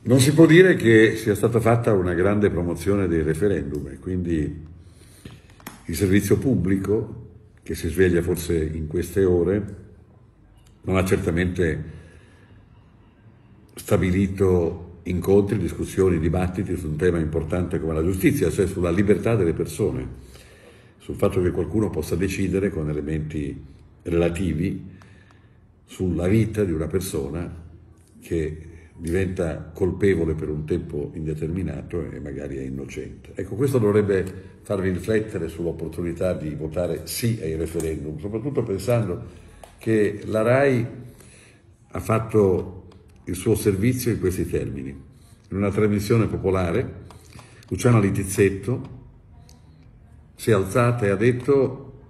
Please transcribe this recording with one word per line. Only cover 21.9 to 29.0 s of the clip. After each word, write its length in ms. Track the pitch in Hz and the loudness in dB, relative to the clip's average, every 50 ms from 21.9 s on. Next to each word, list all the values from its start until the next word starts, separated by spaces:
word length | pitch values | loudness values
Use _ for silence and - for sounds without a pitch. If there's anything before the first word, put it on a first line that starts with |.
| 76 80 78 - - | -2 -4 -4 -4 -2
decidere 540 | 82 98 95 95 - 98 90 85 95 98 98 | -2 -2 -2 -2 -2 -2 0 0 0 0 0
con 200 | - 82 78 76 | -2 -2 -4 -4
elementi 680 | 76 73 73 73 80 78 78 76 - 78 71 67 - - - - - - - - _ - _ | -4 -4 -4 -4 -4 -4 -6 -6 -6 -6 -6 -6 -8 -12 -16 -20 -20 -20 -20 -20 _ -14 _
relativi 920 | 82 82 85 85 85 85 90 98 85 78 78 90 98 95 - - - - - - - - - - - - - - - _ - _ _ _ _ _ | -2 0 2 2 2 0 0 -2 -2 -2 -2 -2 -2 -4 -6 -10 -16 -20 -20 -20 -20 -20 -20 -20 -20 -20 -20 -20 -20 _ -20 _ _ _ _ _
sulla 420 | _ - - 95 90 82 80 87 | _ -8 -4 -2 -2 -2 0 2
vita 360 | 92 104 113 107 - - 107 104 | 4 4 4 4 2 0 -2 -2
di 80 | 90 | -2
una 160 | 80 78 80 | 0 -4 -4
persona 640 | 78 87 92 82 - - 76 67 69 76 85 87 82 - - - - - - - - - - - _ - - | -2 -4 -4 -4 -4 -6 -6 -6 -4 -6 -8 -8 -8 -12 -14 -18 -20 -20 -20 -20 -20 -20 -20 -20 _ -20 -20
che 460 | - - 87 85 78 78 80 82 - - - - - - - | -10 -6 -4 -4 -2 -4 -6 -10 -14 -18 -20 -20 -20 -20 -18
diventa 760 | - | -10